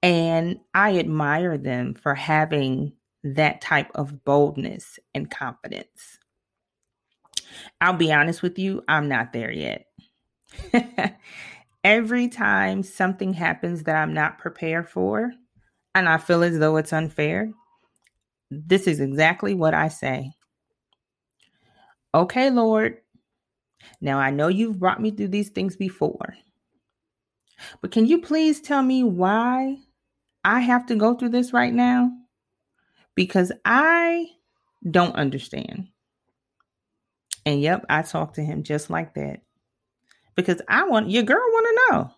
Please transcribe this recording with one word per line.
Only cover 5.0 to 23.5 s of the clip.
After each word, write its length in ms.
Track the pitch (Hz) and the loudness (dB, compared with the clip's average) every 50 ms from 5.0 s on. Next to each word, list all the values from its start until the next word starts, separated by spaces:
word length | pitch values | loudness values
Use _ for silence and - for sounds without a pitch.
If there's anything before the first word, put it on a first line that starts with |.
| _ _ _ | _ _ _
and 160 | 143 147 147 | -10 -10 -10
confidence. 880 | - - 143 127 120 _ _ - - 50 - _ _ - - - - _ _ _ _ _ _ _ _ _ _ _ _ _ _ _ _ _ _ _ _ _ _ _ _ - - - - - - - _ _ | -10 -10 -10 -10 -12 _ _ -14 -12 -12 -14 _ _ -20 -20 -20 -20 _ _ _ _ _ _ _ _ _ _ _ _ _ _ _ _ _ _ _ _ _ _ _ _ -10 -10 -10 -20 -20 -20 -20 _ _
I'll 140 | 170 175 185 | 0 0 2
be 180 | 170 170 160 151 | 2 2 2 4
honest 300 | 147 147 165 165 - - | 4 4 2 0 -2 -4
with 160 | 180 175 - | -4 -2 -2
you, 240 | 190 190 190 - - | -4 -4 -4 -4 -2
I'm 220 | - 151 156 147 147 | 0 0 0 0 0
not 240 | 135 120 117 120 - | 0 -2 -2 -4 -6
there 180 | 120 117 - | -8 -8 -6
yet. 360 | 117 - 76 62 52 50 _ _ _ - _ _ _ _ _ _ _ _ _ _ - - - - - | -8 -6 -6 -6 -8 -10 _ _ _ -20 _ _ _ _ _ _ _ _ _ _ -18 -18 -16 0 0
<laughs> 440 | 240 240 - - - 180 196 - _ _ - - - - - - - _ _ _ _ _ | 0 0 0 -6 -4 -4 -4 -6 _ _ -20 -20 -20 -20 -20 -20 -20 _ _ _ _ _
Every 440 | 190 214 226 233 220 233 247 247 240 | 4 4 4 2 0 0 0 0 -2
time 540 | 240 - 214 208 202 196 196 190 190 196 190 | -2 -2 0 2 2 2 2 0 0 -2 -4
something 500 | - - - 190 185 196 190 202 190 190 | -6 -2 -2 -2 -2 0 -2 -4 -6 -4
happens 520 | 165 170 165 165 160 - 175 175 170 156 | -2 -2 -2 -2 -2 -4 -6 -6 -6 -4
that 120 | 160 156 | -2 0
I'm 160 | 156 156 156 156 | 0 0 -2 -2
not 240 | 156 151 160 160 | -2 -2 -2 -4
prepared 540 | - - 170 165 - - 165 160 165 170 165 | -6 -12 -12 -10 -6 -6 -4 -4 -4 -4 -6
for, 420 | - 180 185 190 208 214 226 247 247 _ _ _ _ _ _ _ _ _ _ _ _ | -6 -4 -2 -2 0 -2 -2 -4 -6 _ _ _ _ _ _ _ _ _ _ _ _
and 120 | 190 185 | 0 2
I 120 | 170 160 160 | 4 2 2
feel 240 | - - 175 170 170 | 2 2 2 4 4
as 160 | 175 170 160 | 2 2 2
though 180 | 151 156 156 | 2 4 4
it's 160 | 156 156 156 - | 2 0 0 -2
unfair, 580 | 160 160 156 - - 151 147 165 185 214 220 214 _ _ _ _ _ _ _ _ _ _ _ _ _ _ _ _ _ _ _ | -2 -4 -4 -4 -2 -2 -2 0 -2 -4 -6 -8 _ _ _ _ _ _ _ _ _ _ _ _ _ _ _ _ _ _ _
this 360 | 135 147 151 160 180 196 190 | -14 -12 -2 0 0 2 2
is 140 | 190 160 147 | 0 0 0
exactly 540 | 139 135 139 143 156 160 175 185 - 202 202 | -2 -4 0 2 2 2 2 0 -2 -4 -2
what 180 | 185 165 156 160 | 2 2 2 2
I 160 | 156 156 156 | 2 0 -2
say. 460 | 156 - - 131 131 135 139 131 156 _ _ _ _ _ _ _ _ _ _ _ _ _ _ _ _ _ _ _ _ _ _ _ _ _ _ _ _ _ _ _ _ _ _ _ - | -4 -6 -6 -6 -6 -6 -8 -10 -14 _ _ _ _ _ _ _ _ _ _ _ _ _ _ _ _ _ _ _ _ _ _ _ _ _ _ _ _ _ _ _ _ _ _ _ 2
"Okay, 360 | 156 175 180 - 254 254 277 | 2 2 2 0 0 2 2
Lord, 500 | 254 240 226 220 220 214 220 226 233 - _ _ _ _ _ _ _ _ _ _ | 2 2 2 2 2 2 0 -2 -4 -8 _ _ _ _ _ _ _ _ _ _